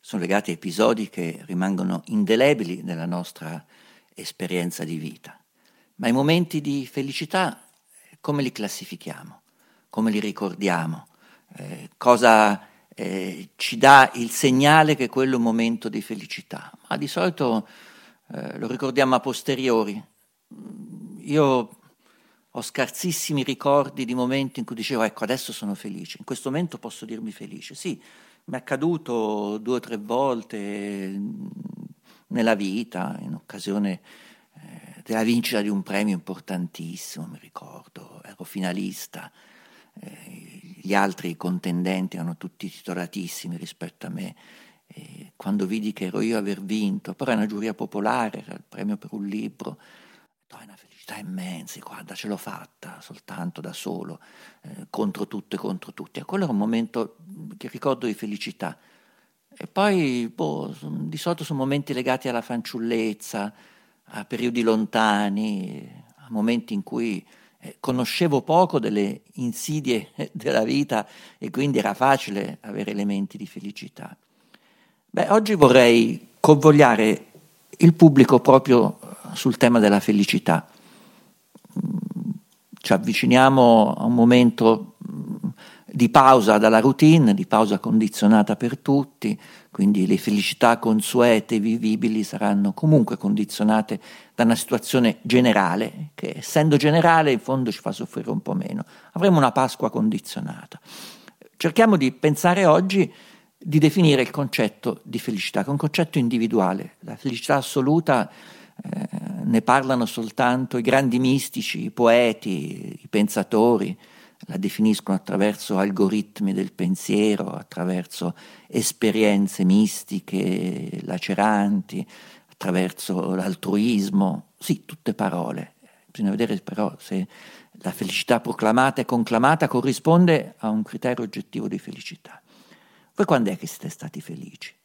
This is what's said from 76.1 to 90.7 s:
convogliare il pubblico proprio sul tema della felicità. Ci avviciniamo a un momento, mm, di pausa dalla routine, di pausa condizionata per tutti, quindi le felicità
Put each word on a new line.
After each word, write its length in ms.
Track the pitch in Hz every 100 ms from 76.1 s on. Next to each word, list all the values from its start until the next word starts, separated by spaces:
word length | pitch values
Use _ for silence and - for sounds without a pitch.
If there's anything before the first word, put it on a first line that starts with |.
| 117 - _
convogliare 840 | - 151 151 147 135 110 107 90 - - _ _ _ -
il 160 | 170
pubblico 460 | 165 165 135 120 131
proprio 600 | - 131 131 120 104 - - - -
sul 240 | - - 113
tema 220 | 120 120
della 200 | 104 101
felicità. 680 | - 104 101 - - 85 - _ _ - - _ _ _ _ - _ - - - - - - - _ _ _ - -
Ci 80 |
avviciniamo 1000 | 95 - - - 123 131 135 123 113 107
a 100 | -
un 100 | 113
momento, 840 | 120 117 123 120 113 113 110 101 _ -
mm, 260 | - - - - - - - -
di 240 | - 120
pausa 480 | 151 131 131 104 107
dalla 220 | 110 110
routine, 560 | 123 131 151 160 123 101
di 100 | 95
pausa 320 | 110 107 101
condizionata 800 | - 110 110 - 104 110 104 104
per 240 | 120 -
tutti, 600 | - 139 135 _ 110 - - - _
quindi 380 | - 101 104 92
le 100 | 101
felicità 640 | - 104 95 - 120